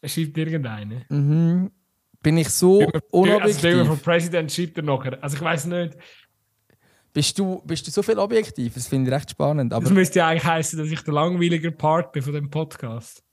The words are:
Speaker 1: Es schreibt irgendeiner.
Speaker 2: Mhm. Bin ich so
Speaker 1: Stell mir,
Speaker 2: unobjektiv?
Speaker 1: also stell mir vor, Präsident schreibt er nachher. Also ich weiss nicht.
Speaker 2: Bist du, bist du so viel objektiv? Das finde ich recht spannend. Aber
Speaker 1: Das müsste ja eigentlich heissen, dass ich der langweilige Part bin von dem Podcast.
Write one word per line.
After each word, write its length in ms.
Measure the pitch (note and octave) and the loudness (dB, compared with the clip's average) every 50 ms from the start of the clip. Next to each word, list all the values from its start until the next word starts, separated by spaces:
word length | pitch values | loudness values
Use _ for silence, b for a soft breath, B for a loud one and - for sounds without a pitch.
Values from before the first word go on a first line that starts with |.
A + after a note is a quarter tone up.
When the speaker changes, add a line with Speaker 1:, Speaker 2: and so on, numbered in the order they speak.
Speaker 1:
Es 140 | - C#3+ - | -10 -8 -6
schreibt 240 | - E3 D3 C#3+ D#3+ | -4 -4 -4 -4 -4
irgendeiner. 640 | D#3+ D#3+ D#3+ D#3+ C3+ A#2 A2 G#2+ G#2 G#2 A2+ B2+ B2 _ | -4 -2 -2 -4 -4 -6 -8 -10 -10 -10 -12 -12 -10 _
Speaker 2:
Mhm. 640 | C#3 C#3+ C#3+ C#3+ D3+ D#3+ E3+ E3 E3+ F3+ F#3 G3+ _ _ _ _ _ _ _ _ _ _ _ | -2 0 2 2 2 4 4 2 2 0 0 -2 _ _ _ _ _ _ _ _ _ _ _
Bin 160 | D3+ D#3 E3 | 2 2 2
ich 100 | D#3+ - | 0 0
so 320 | - - - F3+ F#3+ G3+ | -2 2 4 6 8 8
Speaker 1:
Stell 100 | G#3 - - | 6 4 2
mir, 80 | D#3+ - _ | -4 -6 _
Speaker 2:
unobjektiv? 320 | - F3 F#3+ G3 G#3 G#3 G#3 | 2 4 4 6 4 4 4
Speaker 1:
also 140 | G#3+ G#3 C#3+ | 2 2 2
stell 180 | C#3+ E3+ F3 | 2 4 4
mir 80 | F3+ F3 | 4 4
vor, 100 | D3 D#3 C#3+ | 2 2 0
Präsident 540 | - E3+ E3+ E3+ E3 E3+ E3 F3 D#3+ D3 - | 0 2 2 2 2 0 -2 -2 -2 -2 -4
schreibt 240 | - F3 D#3+ - - | -4 -4 -4 -4 -6
er 40 | D#3 | -2
nachher. 380 | D3 C#3 C3+ - C3+ B2 - - | -2 -2 -2 -2 -6 -8 -6 -8
Also 140 | C#3+ C#3+ | -8 -8
ich 60 | C#3+ E3 | -4 -2
weiss 240 | D#3+ E3+ D#3+ C#3 | -2 -2 -2 -2
nicht. 300 | E3+ F3 F3 F3 E3 - b b b b b b b _ _ _ _ _ _ _ _ _ _ _ _ _ _ _ _ _ | -4 -4 -4 -4 -4 -8 b b b b b b b _ _ _ _ _ _ _ _ _ _ _ _ _ _ _ _ _
Speaker 2:
Bist 260 | D3 C#3+ - - - | -2 -2 0 0 -2
du, 220 | G3 F#3+ F#3 F#3 _ | -2 -2 -4 -6 _
bist 220 | C#3+ E3 D#3 - | -8 -8 -8 -8
du 40 | - | -6
so 120 | D3 - G3+ | -4 -2 0
viel 160 | - A3+ G#3+ | 0 0 0
objektiv? 560 | F#3+ G#3 A#3 A3 G#3+ - - - B2 A#2 - | 0 2 2 0 0 0 -6 -6 -6 -6 -6
Das 140 | C3 B2 - | -8 -8 -4
finde 220 | - C3+ C3 B2+ | -2 0 0 0
ich 40 | C3 | -2
recht 140 | C#3+ D3 - | -2 -4 -6
spannend. 420 | - _ D3 C#3+ D3+ D3+ C3 A#2 G#2+ | -6 _ -2 0 0 0 -2 -2 -2
Aber 120 | A2+ - | -2 2
Speaker 1:
Das 80 | D3 F#3+ | 4 4
müsste 280 | F#3+ F#3 F#3 - F3+ | 4 4 4 4 2
ja 80 | E3+ D#3+ | 4 4
eigentlich 160 | E3 E3 - | 2 0 0
heissen, 340 | F3 E3 D#3+ D#3 - - D#3 | 0 0 0 -2 -4 -6 -6
dass 100 | D3+ D#3 | -6 -6
ich 100 | D#3+ D#3 - | -6 -6 -6
der 120 | - D3 | -2 0
langweilige 560 | D3 D#3 E3+ F3+ F3 F3 E3+ E3+ E3 D#3 E3+ | 0 0 0 0 0 0 0 0 0 -2 -4
Part 420 | D#3+ - - D3+ D#3 E3 E3+ - - | -6 -2 0 2 2 2 0 -2 -6
bin 100 | D3+ B2+ | -8 -6
von 100 | C#3 D3 | -6 -6
dem 180 | D3 C#3+ C#3 | -6 -8 -6
Podcast. 720 | - D#3 D#3+ D3+ - - - A#2+ A2+ A#2+ A#2 - - - _ _ | -4 -6 -6 -6 -8 -12 -12 -10 -10 -10 -12 -16 -20 -20 _ _